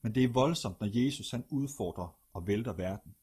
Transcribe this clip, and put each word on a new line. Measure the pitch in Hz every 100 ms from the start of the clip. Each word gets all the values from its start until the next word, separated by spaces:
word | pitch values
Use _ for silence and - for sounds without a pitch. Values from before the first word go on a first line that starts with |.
Men | 113
det | 113
er | 127
voldsomt, | 120 139 165 113 90
når | 104 107
Jesus, | 127 139 147
han | 120 -
udfordrer | 139 139 - 92 85 87 - _
og | 98 87
vælter | 104 120
verden. | 92 92 98 - -